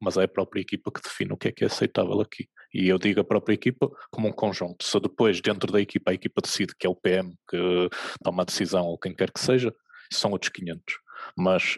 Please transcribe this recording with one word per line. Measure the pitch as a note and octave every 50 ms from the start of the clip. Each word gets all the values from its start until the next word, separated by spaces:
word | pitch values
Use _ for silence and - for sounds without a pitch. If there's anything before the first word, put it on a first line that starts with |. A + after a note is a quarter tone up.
mas | - F#2+ F2
é | F#2+ F#2
a | F#2+
própria | - - F#2+ - - G2
equipa | F#2 - - - - - -
que | -
define | - - - - - - -
o |
que | - - -
é | -
que | - -
é | A2
aceitável | - - - A2 - - F#2+ F#2 G2 G#2
aqui. | G#2+ - - - A2+ - _ - - _ -
E | - F#2 F#2
eu | F#2 F#2
digo | - G#2 G2+ -
a | -
própria | - G#2+ G#2 - - G#2+
equipa | G2 - B2 C3 - - - - - - -
como | - - A2
um | G#2+ -
conjunto. | - - G#2+ F#2+ - F#2 F2 F2+ - -
Se | - - G#2
depois, | - G#2 - - A#2+ A2 F#2+ F2
dentro | - A2 G#2 G2 - G#2+
da | G2+ G#2
equipa, | G2+ - - G2 F#2+ -
a | F#2
equipa | F#2+ - - - - -
decide | - - - G2+ F#2 -
que | - - F2+
é |
o | -
P | - - -
M | F#2 - F#2 - F2+ - _ -
que | - F2 F2 F2+ F2+ F2+ F2+ F2+ - - - - - -
toma | - - F2+ F2+ F2+
a |
decisão | - - - G2+ E2 G2 F#2 F2
ou | E2+ E2+ -
quem | - F#2+ F2
quer | - F#2+ F#2
que | - -
seja, | - - B2+ B2+ B2 A#2 - _ _ _ - - - - -
são | - - G#2+ G2+
outros | F#2 - -
quinhentos. | - - F#2 F2 E2 E2 - - - - _ - - - - - - -
Mas | F2+ F#2 F#2 F2 - - -